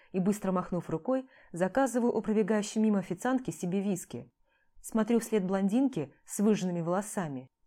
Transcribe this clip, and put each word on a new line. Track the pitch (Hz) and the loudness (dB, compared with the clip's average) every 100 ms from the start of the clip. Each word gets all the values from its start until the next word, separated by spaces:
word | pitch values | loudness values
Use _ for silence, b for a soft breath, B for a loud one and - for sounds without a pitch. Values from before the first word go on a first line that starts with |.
| b | b
и, | 185 | 0
быстро | 180 208 190 | 0 0 0
махнув | 185 180 180 - | -2 -2 -4 -4
рукой, | 240 - 262 262 b b | -4 -2 -2 -4 b b
заказываю | 170 185 269 269 233 233 | -2 0 2 2 2 2
у | - | 0
пробегающей | 208 214 202 214 208 220 | 2 2 2 2 0 2
мимо | 220 202 | 2 2
официантки | 185 175 247 262 262 | 0 -4 0 -2 -2
себе | 165 180 196 | -6 -2 -2
виски. | 196 180 - 120 131 _ _ _ _ - | 0 -4 -6 -12 -14 _ _ _ _ -20
Смотрю | - 220 214 233 | -4 -2 2 2
вслед | 226 220 | 2 0
блондинке | 185 190 196 226 269 180 131 - | 0 0 2 2 2 0 -6 -10
с | - - | -10 0
выжженными | 208 202 180 175 | 2 4 0 -2
волосами | 165 180 208 - 165 131 131 _ | -2 -2 -2 -6 -6 -8 -12 _